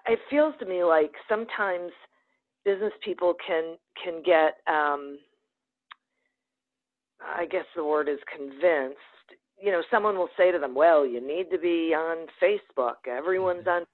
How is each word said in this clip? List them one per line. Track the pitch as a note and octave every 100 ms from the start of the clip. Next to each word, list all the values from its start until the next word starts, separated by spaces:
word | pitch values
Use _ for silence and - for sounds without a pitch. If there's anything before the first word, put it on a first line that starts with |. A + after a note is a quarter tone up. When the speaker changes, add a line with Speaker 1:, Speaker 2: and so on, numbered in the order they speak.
| -
Speaker 1:
it | A3+ -
feels | C#4+ D4+ -
to | G3
me | F3+
like | F3 D#3+ D#3 - -
sometimes | G#3+ A3+ - G3+ F3+ F3 F3 - _ _ _ _ _ G3+
business | G3 G#3 - -
people | F3 F3 F3 -
can, | E3 E3 E3 _ -
can | F3+ E3
get, | D3+ E3 D#3 - -
um, | D#3 D3 C#3+ C#3+ C#3+ _ _ _ _ _ _ - - _ _ _ _ _ _ _ _ _ _ _ _
I | - - E3+
guess | F#3+ D#3+
the | E3+ D3+
word | D3+ D3
is | C#3+ - D#3
convinced. | C#3 C3+ F3 D#3 C3+ C#3+ - _ _ - _ _
You | G3
know, | F3+ D#3+
someone | A#3 G#3 G3
will | F3 -
say | F#3
to | F3
them, | C#3 B2+
"Well, | E3 D#3 C#3
you | A#2+ C3
need | D#3+ F3+
to | F3
be | E3+ E3+ E3 D#3
on | D#3+ E3 D#3+ -
Facebook. | F3+ G#3 - - B2 A#2 -
Everyone's | B2 D#3+ F#3 F#3+ F3 F3
Speaker 2:
Mm-hmm. |
Speaker 1:
on | F3 E3+